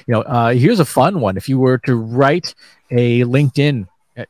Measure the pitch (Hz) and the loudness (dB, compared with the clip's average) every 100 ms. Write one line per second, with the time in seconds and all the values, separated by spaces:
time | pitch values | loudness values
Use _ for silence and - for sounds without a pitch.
0 | - 113 - 120 117 123 151 226 143 - | -4 -4 -2 0 0 2 2 2 0 0
1 | 147 196 104 92 - 131 127 127 - 120 | 0 0 -2 -4 -4 0 0 0 0 -4
2 | 110 123 139 170 - - _ _ _ 120 | -2 0 2 2 -4 -16 _ _ _ 0
3 | 120 120 120 135 143 143 147 127 95 _ | 2 0 0 0 0 0 0 -2 -8 _
4 | _ 123 | _ -18